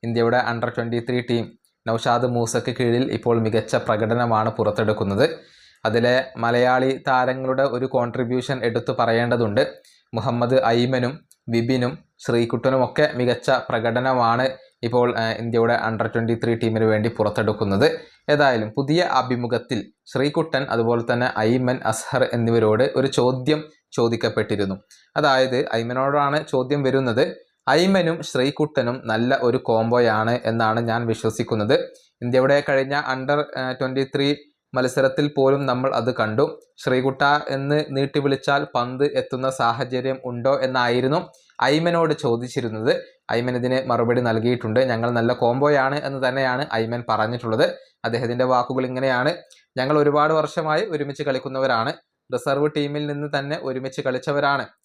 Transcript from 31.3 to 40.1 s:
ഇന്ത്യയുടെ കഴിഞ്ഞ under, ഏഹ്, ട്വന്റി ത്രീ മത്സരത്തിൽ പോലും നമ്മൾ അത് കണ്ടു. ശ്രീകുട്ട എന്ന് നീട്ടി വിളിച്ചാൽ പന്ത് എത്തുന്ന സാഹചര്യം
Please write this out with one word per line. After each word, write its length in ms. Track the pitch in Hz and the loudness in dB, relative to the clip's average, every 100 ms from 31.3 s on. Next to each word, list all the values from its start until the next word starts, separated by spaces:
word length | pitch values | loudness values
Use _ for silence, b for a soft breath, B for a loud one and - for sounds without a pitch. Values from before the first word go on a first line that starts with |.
| - 117 113 104 151 - b b _ | -4 -4 -2 2 0 0 b b _
ഇന്ത്യയുടെ 340 | 120 127 131 143 143 | 0 2 4 2 2
കഴിഞ്ഞ 260 | 139 135 143 143 | 0 0 -2 -4
under, 240 | 131 131 147 147 - | -6 -2 -2 -2 -6
ഏഹ്, 140 | 131 123 | -6 -4
ട്വന്റി 240 | 131 131 135 | -4 -2 -2
ത്രീ 140 | 143 139 147 - _ _ 127 | 0 0 0 -6 _ _ -2
മത്സരത്തിൽ 500 | 127 135 135 131 147 143 | 0 2 2 2 -2 2
പോലും 260 | 135 139 139 | 2 4 0
നമ്മൾ 200 | 127 131 117 | 0 0 0
അത് 100 | 120 120 | -2 -2
കണ്ടു. 240 | 110 110 147 - _ _ | -2 2 0 -2 _ _
ശ്രീകുട്ട 400 | - 131 131 131 143 147 - 135 | 0 2 0 0 2 2 0 -4
എന്ന് 220 | 139 147 151 135 | 0 0 0 -2
നീട്ടി 240 | 139 147 139 | 0 0 0
വിളിച്ചാൽ 380 | 135 - 143 147 127 | -2 0 -2 0 -4
പന്ത് 300 | 123 127 143 131 | -4 -2 -2 0
എത്തുന്ന 260 | 127 131 131 131 | -4 -4 -4 0
സാഹചര്യം 580 | 117 117 127 127 127 | 0 0 -2 -2 -2